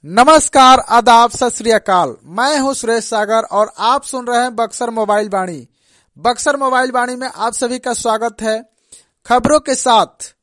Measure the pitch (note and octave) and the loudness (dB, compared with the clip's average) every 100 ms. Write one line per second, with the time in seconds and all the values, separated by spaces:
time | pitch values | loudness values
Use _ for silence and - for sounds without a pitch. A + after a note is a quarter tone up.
0 | C#3+ F#3+ C4 D#4 - C4+ B3+ B3+ - A#3 | -2 2 6 6 4 4 6 6 4 2
1 | A#3 A#3 A#3+ - B3 - A3+ A3 - F#3 | 6 6 4 0 -4 -4 0 0 2 0
2 | D3+ A2 - F#3 C4 D4 C4+ C4+ A3 A#3 | 0 -6 -12 -4 -2 0 -2 -4 -4 -4
3 | A3 A3 G#3 A3+ A3 G3+ G#3+ - G#3+ C4+ | -4 -4 -2 -2 -2 -2 -2 -2 -2 -2
4 | - C4 A#3+ A#3+ B3+ A3+ A3+ - A#3+ A3+ | -4 -10 -4 -2 -2 -4 -6 -4 -6 -4
5 | G#3+ G#3 G#3+ F#3+ F#3 D#3 A#2+ _ _ _ | -2 -2 -2 -4 -6 -10 -18 _ _ _
6 | _ _ F#3+ A#3+ D#4 C#4 C4+ B3+ B3+ B3 | _ _ -4 -2 -2 -2 0 0 0 -2
7 | B3 B3 C4 - A3+ A3 A#3+ B3 B3+ A#3 | -4 -6 -10 -6 -6 -4 -6 -6 -6 -4
8 | A#3 A3 A#3 G#3+ A3 A3 A#3+ _ _ - | -4 -2 -4 -6 -6 -6 -8 _ _ -20
9 | _ _ - B3 A#3 D4+ C#4+ B3+ B3+ A3+ | _ _ -2 0 2 0 0 -4 2 2
10 | E3+ _ - _ | 0 _ -20 _